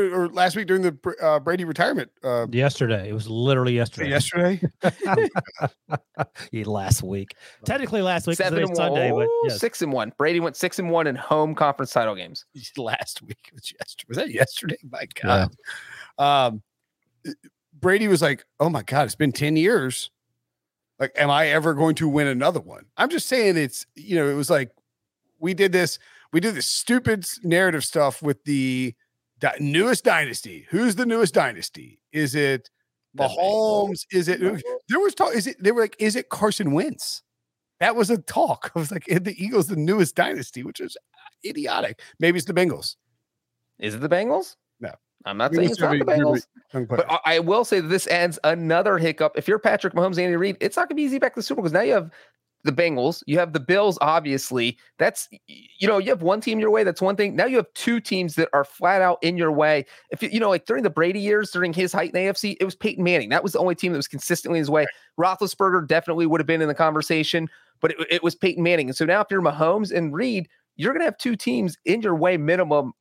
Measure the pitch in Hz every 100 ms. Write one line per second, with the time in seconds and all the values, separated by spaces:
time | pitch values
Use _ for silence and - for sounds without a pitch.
0 | 196 180 170 180 180 170 185 190 180 143
1 | 180 - 160 151 139 180 170 151 196 269
2 | 123 _ 131 120 117 120 135 - 120 107
3 | 98 107 107 110 127 135 127 120 117 -
4 | 143 143 143 175 180 190 175 - 180 -
5 | - 190 427 190 - - 143 - - 156
6 | - - 147 - - 113 104 104 95 98
7 | 92 98 98 - - - - 262 233 214
8 | 185 175 170 165 185 165 190 170 151 139
9 | 127 - 466 466 466 110 233 - 165 131
10 | 110 - 147 170 165 135 180 - 175 170
11 | 156 127 - 151 156 156 151 139 135 -
12 | 113 98 90 - - 139 117 - 117 113
13 | - - - 104 - 131 - - - -
14 | - 123 - - - - 165 - 135 -
15 | 117 - - 98 95 - - - - -
16 | - - 143 143 127 107 - _ _ _
17 | _ _ - - - _ _ 147 185 202
18 | 220 175 156 135 - - 160 147 98 135
19 | 131 - 151 - 147 156 175 233 127 123
20 | - _ _ _ _ _ _ _ _ -
21 | 135 - 143 143 156 151 156 143 160 151
22 | 160 143 143 127 147 165 92 50 - -
23 | 247 339 - 254 208 170 139 - - -
24 | 208 175 143 143 139 160 127 _ _ _
25 | _ _ _ _ 165 190 196 180 165 -
26 | - - _ 165 208 175 - - - 247
27 | 247 214 175 - 180 170 185 160 - 160
28 | 143 - 147 135 - 143 131 127 127 -
29 | _ _ _ _ 143 - 143 156 226 233
30 | - 170 143 117 107 92 - 175 240 185
31 | 240 226 196 185 139 95 - - 62 -
32 | _ 151 147 147 139 131 - _ _ _
33 | _ - 135 160 185 214 220 208 202 175
34 | - 190 165 180 185 202 480 508 - 302
35 | 403 - 370 233 196 - 190 240 214 -
36 | 214 220 - - 214 - 175 147 294 -
37 | - - - _ _ _ _ _ 196 233
38 | 202 226 - - 269 127 - 170 151 185
39 | - 175 190 170 196 240 160 170 156 208
40 | 175 - 170 165 131 - 139 - - -
41 | - _ - _ - 151 147 - 107 113
42 | - - 165 180 160 180 180 85 - -
43 | _ _ _ _ _ _ _ _ 107 107
44 | 147 175 226 320 370 - _ _ 117 -
45 | _ _ - 101 127 165 175 - 156 147
46 | - 151 151 131 - _ _ 135 117 120
47 | 170 165 160 165 170 208 233 196 160 185
48 | - 175 175 156 151 170 160 165 202 185
49 | 160 151 156 - 147 214 214 160 - 170
50 | 185 175 180 170 196 185 202 339 359 302
51 | 294 269 254 240 - 277 175 170 226 226
52 | 165 - _ _ _ _ 147 135 170 139
53 | 135 175 - 156 170 156 131 190 208 170
54 | 147 165 151 135 - 127 120 117 _ -
55 | 185 - - - - - - _ 196 208
56 | 190 240 170 208 220 220 214 214 196 170
57 | 190 202 202 156 226 254 190 - - 233
58 | - 190 175 151 165 143 139 - 175 196
59 | 185 175 165 175 165 147 151 151 139 -
60 | _ - 220 220 214 180 - 247 214 156
61 | 170 196 202 208 208 180 180 165 214 196
62 | 175 180 190 190 208 - 190 - 220 -
63 | 175 170 107 151 190 170 180 170 185 165
64 | 147 143 - 170 - 170 143 156 143 -
65 | _ - 180 185 190 - 190 185 151 160
66 | 165 165 165 160 147 165 156 143 160 156
67 | 156 160 151 170 160 - _ _ 165 160
68 | 160 170 165 - 190 175 170 170 131 135
69 | 160 196 208 196 165 147 160 202 208 175
70 | 160 147 254 208 165 _ _ - 170 302
71 | 330 - 247 214 - 247 190 - - 220
72 | 214 165 175 180 147 180 165 147 131 -